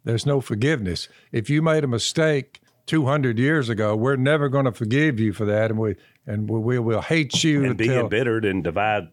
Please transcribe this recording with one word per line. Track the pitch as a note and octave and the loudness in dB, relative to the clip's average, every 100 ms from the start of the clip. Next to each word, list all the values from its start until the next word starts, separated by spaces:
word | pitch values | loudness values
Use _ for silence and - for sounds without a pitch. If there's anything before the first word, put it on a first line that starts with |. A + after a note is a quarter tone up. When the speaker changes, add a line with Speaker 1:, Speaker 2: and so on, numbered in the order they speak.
Speaker 1:
There's | - A2+ C#3+ | -4 -2 0
no | C#3+ | 0
forgiveness. | A#2+ G#2 C3 D#3 F#2+ E2 - - _ | -2 -2 0 0 -2 -6 -10 -18 _
If | A#2+ G#2+ | -6 0
you | D3 | 0
made | D#3+ D#3 | 2 2
a | C#3+ | 0
mistake | A#2 - - D#3+ D3 C3 - _ _ - | -2 -2 0 2 0 -4 -16 _ _ -2
two | D#3+ B2+ | 0 2
hundred | D3 C3 A2+ | 2 0 2
years | C3+ D#3+ A#2 | 2 2 0
ago, | G#2+ G#2+ G#2+ | 0 0 0
we're | A#2+ C3+ | 0 0
never | C3 D3+ C#3+ | 2 2 2
gonna | C3+ C3+ | 0 0
forgive | G#2 A2 C3 D#3 A#2 | -2 -2 2 2 2
you | A2 | -2
for | F#2 G#2 | 0 0
that, | G#2 A2+ | 2 0
and | A2 | 0
we, | A2 G2+ - _ - | -2 -4 -10 _ -8
and | G#2+ G#2+ | -6 -4
we, | A2+ | -2
we | A2 B2 | 0 0
will | A#2 A2 | 0 -2
hate | - E3 C#3+ F3+ D#3+ | 0 0 0 0 2
you | D3 | 2
Speaker 2:
And | C3+ A2+ | 0 0
be | A#2 | 0
Speaker 1:
until | B2+ | 0
Speaker 2:
embittered | A2+ A2 B2 A2+ | 0 0 0 0
and | G#2+ F#2+ | 0 0
divide | E2 E2 G#2+ G#2 E2 | -2 0 0 0 -4